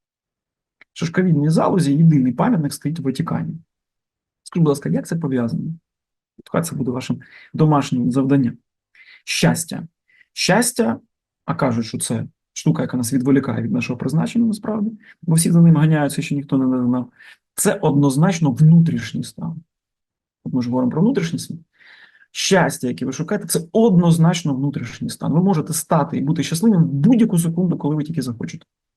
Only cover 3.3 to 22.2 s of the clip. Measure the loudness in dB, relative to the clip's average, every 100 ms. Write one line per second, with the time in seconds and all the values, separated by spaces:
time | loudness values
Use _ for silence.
3.3 | -4 -6 -10 -16 _ _ _ _ _ _
4.3 | _ -6 0 2 0 -2 -4 -4 -4 -2
5.3 | -2 -2 -4 -6 -10 _ _ _ _ _
6.3 | _ -8 -4 -4 -4 -6 -4 -6 -8 -10
7.3 | -20 -8 0 2 2 0 -2 0 0 2
8.3 | 2 0 -4 _ _ _ _ -20 -18 -8
9.3 | -2 0 0 -6 -10 -14 _ _ _ _
10.3 | -6 0 0 0 -2 -2 -4 -10 _ _
11.3 | _ -8 -2 -2 -2 -4 -6 -4 -6 -6
12.3 | _ _ -4 0 0 -2 -4 -2 0 2
13.3 | 2 0 -4 -4 -4 -4 -4 -2 -2 0
14.3 | 0 0 -2 -4 -4 -4 -8 -16 _ 0
15.3 | 2 4 6 6 6 4 2 0 -2 -4
16.3 | -6 -2 0 0 0 0 -2 -4 _ -20
17.3 | -20 _ -4 -2 0 0 2 2 2 2
18.3 | 2 0 4 6 8 6 0 -6 -8 -10
19.3 | -10 -10 -10 -16 _ _ _ _ _ _
20.3 | _ -6 -4 -2 -2 0 2 0 0 -2
21.3 | -4 -10 -14 -18 _ -20 -20 -20 _